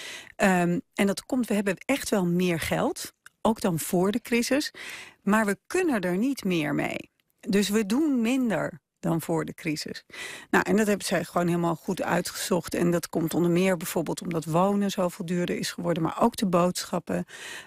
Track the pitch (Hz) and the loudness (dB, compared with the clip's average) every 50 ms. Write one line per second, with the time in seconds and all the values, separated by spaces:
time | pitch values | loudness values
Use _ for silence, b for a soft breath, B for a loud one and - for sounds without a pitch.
0 | B B B B B B B - 208 190 185 175 175 175 175 - _ _ - - | B B B B B B B 2 2 4 4 4 4 2 0 -2 _ _ -2 0
1 | 202 196 185 - - - 269 254 226 - 202 208 196 202 175 - - - 277 - | 0 0 0 -4 -4 -4 -2 -2 0 0 0 0 0 0 -4 -4 -2 -2 -2 -2
2 | - - 233 196 185 170 175 180 185 180 165 151 - - 165 160 208 302 - - | 0 0 0 2 2 2 2 2 2 2 0 0 -2 -2 0 0 0 -2 -2 -6
3 | - - _ _ _ - _ _ - 214 226 - - 190 165 151 - - 190 175 | -10 -14 _ _ _ -20 _ _ 0 0 0 2 0 0 0 0 -2 0 2 2
4 | 185 202 214 240 _ - 233 233 233 - 262 302 - - B B B B B B | 2 2 0 -2 _ 0 0 0 2 2 0 0 0 -4 B B B B B B
5 | B B B B B 196 208 220 220 202 196 _ _ - - 370 370 311 247 196 | B B B B B 2 2 4 2 2 -2 _ _ -4 -2 0 2 2 0 0
6 | 175 180 180 190 240 285 262 - - 185 180 160 147 147 147 151 - - - - | 0 0 0 0 0 0 -2 -2 -2 0 0 0 0 0 0 -2 -2 -2 -4 -8
7 | - _ _ _ _ _ _ _ - - 190 208 190 190 208 226 208 185 226 285 | -10 _ _ _ _ _ _ _ -4 0 2 2 2 4 2 0 2 2 2 2
8 | 330 294 262 240 220 233 269 262 247 220 180 143 143 - 170 - _ _ _ _ | 2 2 2 2 2 2 2 2 2 0 0 0 -2 -4 -6 -12 _ _ _ _
9 | - 165 165 160 - - 165 156 156 160 - - - 160 151 - - - - - | -2 0 0 0 0 0 -2 -2 -2 -4 -10 -6 -4 -4 -4 -4 -6 -10 -12 -14
10 | _ B B B B B B B B B - - - 185 185 214 220 208 202 190 | _ B B B B B B B B B 0 2 2 4 2 2 4 2 0 0
11 | - - 196 170 175 - - 175 175 170 175 170 170 170 165 - - 202 170 - | 0 -2 -2 -2 -2 -2 -2 0 2 2 2 2 0 0 -2 -2 -4 -6 -4 -4
12 | - 117 - 180 - - - - - - 180 165 - - - - 170 175 170 165 | -2 0 0 0 -2 -4 -6 -6 -2 0 0 -2 0 -4 -2 0 2 2 2 0
13 | - - - 165 165 151 - 156 175 175 165 175 190 190 180 160 185 - - 180 | -2 -2 -4 -2 -2 0 2 2 2 4 4 4 4 2 2 0 -4 -4 -2 -2
14 | 151 - - - 185 180 165 160 151 160 151 175 190 202 202 202 202 196 - 202 | -2 -2 -4 -6 -6 -4 -4 -4 -2 0 2 2 4 4 2 2 0 0 0 0
15 | 180 175 - - 170 165 180 175 175 - - - 190 - - - 175 175 160 156 | -2 -2 -2 -6 -6 -4 -2 -2 0 -2 -2 -4 -4 -6 -6 -4 -2 -2 0 2
16 | 160 - - - 226 233 - - 220 180 180 170 175 180 - - - - - 170 | 0 0 2 2 2 2 2 0 0 2 4 4 4 4 0 -2 -6 -4 -4 -4
17 | - - 180 175 180 B B B B B B B B | -2 -2 -4 -4 -4 B B B B B B B B